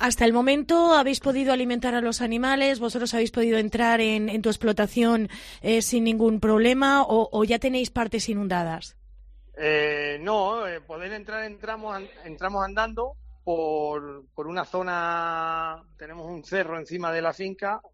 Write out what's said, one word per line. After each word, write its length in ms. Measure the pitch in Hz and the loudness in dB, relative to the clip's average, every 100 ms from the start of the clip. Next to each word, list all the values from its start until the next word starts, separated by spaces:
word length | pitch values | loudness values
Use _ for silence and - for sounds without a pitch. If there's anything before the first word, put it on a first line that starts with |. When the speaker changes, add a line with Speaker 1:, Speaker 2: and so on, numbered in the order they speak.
Speaker 1:
hasta 240 | 247 233 | 2 4
el 80 | 233 | 4
momento, 600 | 233 254 285 294 330 339 | 6 4 2 4 4 6
¿habéis 260 | 311 269 269 | 6 4 2
podido 320 | 277 262 269 | 0 0 2
alimentar 420 | 254 247 247 247 | 2 0 -2 0
a 60 | 240 | 0
los 220 | 233 226 | 0 -2
animales? 580 | 240 233 254 269 277 262 | -2 -2 0 2 2 0
¿Vosotros 320 | 233 247 233 | -2 -2 -2
habéis 180 | 233 226 | 0 0
podido 280 | 240 233 220 | 2 2 2
entrar 420 | 214 214 233 226 | 2 0 2 4
en, 300 | 220 220 214 | 2 0 -2
en 100 | 220 | 0
tu 80 | 220 | 0
explotación, 800 | 214 226 214 208 - 233 233 208 - - - | 0 0 2 0 2 4 4 0 -6 -18 -6
eh, 220 | - 226 | 0 0
sin 220 | 220 247 | 2 2
ningún 360 | 226 226 226 214 | 2 4 2 4
problema 640 | 220 214 233 262 277 277 | 4 4 4 4 4 4
o, 260 | 269 220 220 | 4 2 2
o 140 | 220 | 2
ya 140 | 214 233 | 2 2
tenéis 320 | 262 254 247 | 0 0 -2
partes 400 | - 226 226 - | -2 -2 -2 -4
inundadas? 680 | 202 202 180 170 160 - - - - - - - - | -4 -2 -2 -2 -6 -10 -20 -20 -20 -20 -20 -20 -4
Speaker 2:
Eh, 580 | 151 151 151 147 147 147 | 0 2 2 -2 -4 -6
no, 440 | 175 214 190 226 202 | -2 0 0 -2 -6
eh, 140 | 165 | -8
poder 320 | 139 160 180 | -12 -12 -12
entrar, 320 | 214 214 214 | -12 -10 -10
entramos 500 | 220 208 214 220 220 | -10 -12 -12 -10 -10
an-, 140 | 196 196 - | -10 -12 -18
entramos 400 | 170 151 185 202 | -18 -8 -6 -2
andando 520 | 196 202 220 226 247 - - - | -2 -2 -4 -4 -8 -8 -20 -10
por, 800 | - 170 160 156 151 151 143 143 135 | -4 -2 -2 -2 -2 -6 -8 -14 -16
por 120 | - 151 | -12 -8
una 180 | 180 | -6
zona, 1200 | 151 180 185 175 170 170 170 165 160 165 160 160 165 - | -6 -4 -4 -2 -2 -2 -2 -4 -4 -4 -6 -10 -16 -20
tenemos 280 | 151 170 165 | -16 -14 -12
un 120 | 175 | -14
cerro 360 | 147 190 165 165 | -6 -4 -2 -4
encima 340 | 151 175 175 | -8 -6 -4
de 80 | 165 | -2
la 140 | 165 | -2
finca, 480 | 156 190 190 196 214 - | -4 -8 -6 -6 -6 -10